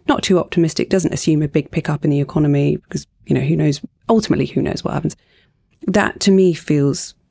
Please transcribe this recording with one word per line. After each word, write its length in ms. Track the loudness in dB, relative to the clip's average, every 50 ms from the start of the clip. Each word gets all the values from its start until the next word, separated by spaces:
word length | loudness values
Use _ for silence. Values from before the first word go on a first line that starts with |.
| _ -2
Not 140 | 0 0
too 180 | 0 2 2 2
optimistic, 500 | 0 0 0 0 0 0 0 -2 -2 0
doesn't 240 | 0 0 0 0 -2
assume 280 | -2 -2 0 0 0
a 60 | 0 0
big 240 | -2 -2 -4 -4
pickup 320 | -6 -6 -4 -4 -4 -2 -2
in 80 | 0
the 100 | 0 0
economy 540 | -2 -2 0 0 2 2 2 2 2 0 -2
because, 300 | -2 -6 -10 -10 -10 -10 -12 _ _ _ -2
you 80 | -2
know, 60 | 0
who 140 | 0 0 0
knows, 260 | 0 0 0 -2 -2 -6 -14 _ _ _ 0
ultimately 380 | 2 2 2 2 0 0 -2 -2
who 140 | -2 -2
knows 220 | -2 -2 -2 -4 -6
what 120 | -6 -4
happens. 200 | -4 -4 -4 -6 -8 _ _ _ _ _ _ _ _ _ _ _ _ -4 -2
That 320 | 0 0 0 0 -2 -2
to 100 | 2 4
me 220 | 4 6 4 4 2
feels 600 | 0 -2 -2 0 2 2 0 0 -2 -6 -12 -14 _ _ _